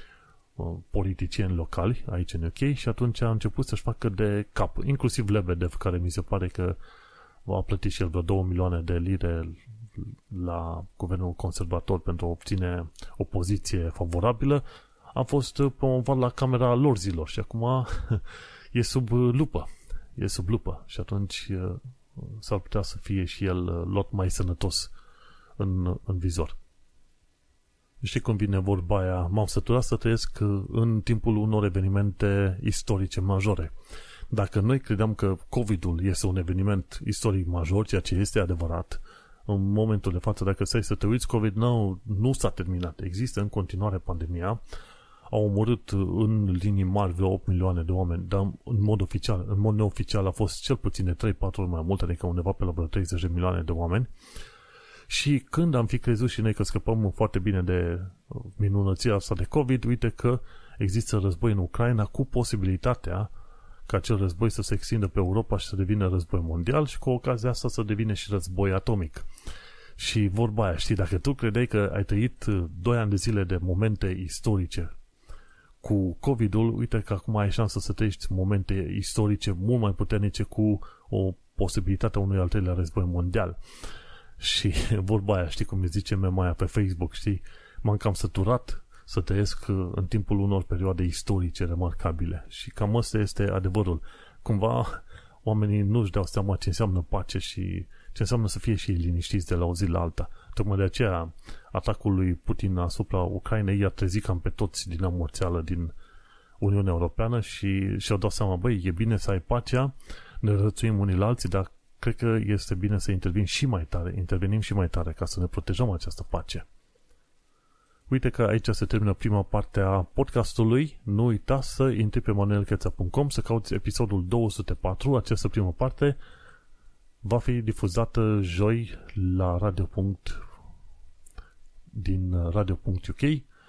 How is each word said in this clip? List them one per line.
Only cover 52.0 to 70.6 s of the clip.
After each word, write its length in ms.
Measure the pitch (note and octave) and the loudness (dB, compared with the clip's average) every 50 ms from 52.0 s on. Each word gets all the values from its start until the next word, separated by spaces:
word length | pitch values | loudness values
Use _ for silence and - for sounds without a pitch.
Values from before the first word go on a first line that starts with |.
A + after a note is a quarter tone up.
adică 240 | - F2 E2+ - - | 0 -2 -2 -2 -2
undeva 260 | F2 F2 F2+ E2 G2 | -2 -2 0 0 -2
pe 120 | F#2+ - - | 0 0 -2
la 80 | F2+ | -2
vreo 140 | D#2+ E2+ E2 | 0 -2 -2
treizeci 360 | D#2+ - G#2 F2+ E2 F2+ D#2+ | -2 0 -2 0 0 -2 -2
de 60 | F2+ | 0
milioane 340 | E2+ F2 F2 F2+ F2+ F2+ F2 | 0 0 2 2 2 0 0
de 100 | D#2+ F2 | -2 -2
oameni. 380 | E2 E2 F2 E2+ F#2 A#2 C3 - - - - - - - - - - - - - - - - - - - - | -2 -2 0 0 2 0 0 -2 -6 -12 -20 -16 -14 -14 -14 -14 -18 -20 -20 -20 -20 -20 -20 -20 -20 -20 -10
Și 320 | - - - - C#3 C#3+ B2+ - - | -4 -4 0 2 2 2 2 0 0
când 240 | - D#3+ F3 E3 C#3 | 0 2 2 4 4
am 120 | A#2+ A#2 | 2 2
fi 120 | - - | 2 0
crezut 320 | - - B2 A2+ G#2 B2 A#2+ | 0 2 2 2 2 2 0
și 120 | - - | 0 0
noi 120 | A2 A2 G#2+ | 0 2 2
că 100 | - - | 2 0
scăpăm 480 | - - - - B2+ A2+ A2 G#2+ F#2+ - | 0 -2 -2 0 0 2 2 2 2 2
foarte 240 | - A2+ G#2 - G2 | 2 0 2 0 0
bine 220 | F2+ G#2 G2 F#2 | 0 2 2 2
de, 380 | F2+ F2+ F2+ F2+ F2 E2+ F2 F2 F#2 F#2 - _ _ | 2 2 2 2 0 0 -2 -4 -6 -8 -12 _ _
uh, 140 | - - - - - - | -12 -12 -12 -12 -8 -4
minunăția 600 | - G#2 G2 G2 G2+ G2 G2 F#2 - - A#2+ G#2 | 0 2 2 4 4 4 2 2 2 2 2 2
asta 200 | G2 - - A#2+ | 2 0 0 -2
de 80 | - G2 | -2 0
covid, 400 | - - D3+ C3+ B2 C3 A#2 G#2 | 2 2 2 2 2 2 2 2
uite 260 | A#2 A#2+ A#2 - A2+ | 0 0 2 0 -2
că 320 | - - - A#2+ B2+ B2 - - - - - - - | 0 0 2 2 2 0 -2 -8 -14 -16 -18 -12 -4
există 400 | - G2+ F#2+ F#2 A#2 - - A2 | -2 0 0 2 0 0 0 0
război 340 | G#2 G2 G2 E2+ - A#2 A2+ | 2 2 2 0 2 2 2
în 60 | G#2 | 2
Ucraina 480 | G2 F2+ - - - A#2 A#2+ A#2+ G#2+ G2+ | 2 0 0 0 2 2 2 2 2 0
cu 200 | - - - C3 | 0 -2 -2 -2
posibilitatea 1080 | - - B2 A#2 - A#2+ G#2 F#2+ F#2+ F#2+ - - B2 B2 - - F2 F2 F#2+ G#2+ - - - - - - - - - - - - - | 0 0 0 0 0 0 0 0 0 0 2 0 0 0 0 -2 -4 -2 -2 -4 -4 -8 -12 -14 -16 -18 -18 -18 -18 -16 -14 -6 -2
ca 60 | - | -2
acel 200 | F#2 - - A2 | 0 0 0 0
război 320 | G2 G2 F2+ E2 F#2 A#2 A2 | 2 2 0 0 0 0 0
să 120 | - - | 0 0
se 120 | G2 - G#2+ | -2 0 -2
extindă 340 | - - - A#2+ A2 G2+ | -2 0 0 0 0 0
pe 120 | F2+ - G#2 | 0 2 0
Europa 380 | F#2 F2+ G2 A2+ A2+ - G#2 | 2 2 2 0 0 0 -2
și 100 | F#2 - | -2 -2
să 80 | - G#2 | -2 -2
devină 320 | F#2+ F#2+ F2 G#2 G2+ G2 | 0 0 2 2 2 2
război 320 | F#2 F#2 F2+ D#2+ - - F2 E2 | 2 2 0 0 0 0 0 0
mondial 420 | D#2+ E2 E2+ E2+ A#2 C#3 D3+ D3+ | 0 -2 0 0 2 2 2 2
și 140 | C#3 - - | 0 -2 -2
cu 100 | - C3 | 0 0
ocazia 400 | B2 A#2+ - C3 B2 A2+ A#2 B2+ | 0 0 0 0 0 0 0 0
asta 180 | A#2+ - - | 0 0 -2
să 160 | A#2 - - G#2+ | -2 0 0 0
devină 300 | G#2 A2 G#2 A2+ A2 G2+ | 0 0 0 0 0 -2
și 180 | - - G2+ | -2 -2 -2
război 400 | G#2 F#2+ E2+ F2+ F#2 F#2+ G2 G2 | -2 -2 -2 -2 0 2 2 2
atomic. 540 | F#2 G2 - B2 A2 G2 E2+ - - - - - - - - - - - - - - - - - - | 2 2 2 2 2 0 0 -4 -6 -6 -8 -8 -8 -10 -10 -12 -10 -10 -14 -16 -20 -20 -18 -18 -12
Și 320 | - - - - A2 G#2 | -8 -4 0 2 2 2
vorba 380 | G2 F#2 A2 A#2+ A2+ G#2 A2+ | 4 4 2 2 2 2 0